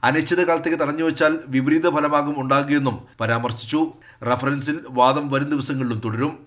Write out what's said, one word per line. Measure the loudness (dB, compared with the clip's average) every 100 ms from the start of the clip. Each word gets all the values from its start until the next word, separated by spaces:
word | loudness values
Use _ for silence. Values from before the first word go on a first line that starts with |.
| 2
അനിശ്ചിതകാലത്തേക്ക് | 2 0 0 2 2 0 0
തടഞ്ഞുവെച്ചാൽ | -2 0 -2 2 2 2 -2
വിപരീത | -2 2 4 2 2
ഫലമാകും | 2 2 0 -4
ഉണ്ടാകുകയെന്നും | 0 0 2 0 0 -4 -12 _
പരാമർശിച്ചു. | -2 0 -2 -6 -4 0 0 -4 -20 -10 -2
റഫറൻസിൽ | 0 0 -2 -4 -6 -6 4
വാദം | 4 4 0
വരും | -2 -2
ദിവസങ്ങളിലും | -4 -2 -4 -4 -4
തുടരും. | -4 -2 -4 -4